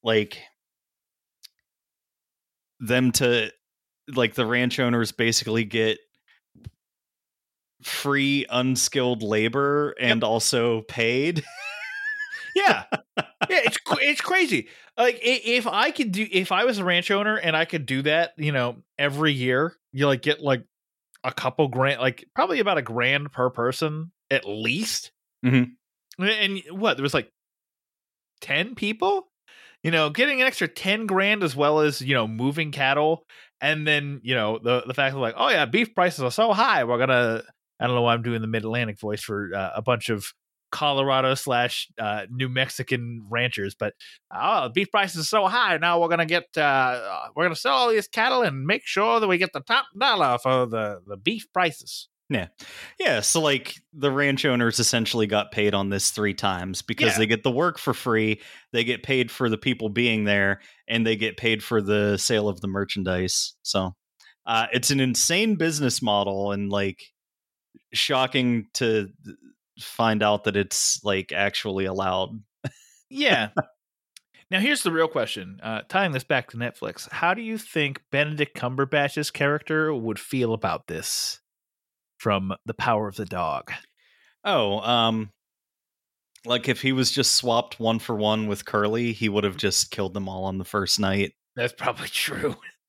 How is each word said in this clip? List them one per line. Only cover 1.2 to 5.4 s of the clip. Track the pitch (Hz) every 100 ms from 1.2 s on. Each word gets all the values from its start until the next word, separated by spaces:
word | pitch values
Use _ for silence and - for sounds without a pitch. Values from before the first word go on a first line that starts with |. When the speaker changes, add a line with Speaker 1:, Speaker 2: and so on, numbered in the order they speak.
| _ _ - _ _ _ _ _ _ _ _ _ _ _ _ _
Speaker 1:
them | 117 123 127
to, | 117 127 120 107 - _ _ _ _ -
like, | 131 117
the | 120 113
ranch | 123 123 120
owners | 123 120 113
basically | - 117 113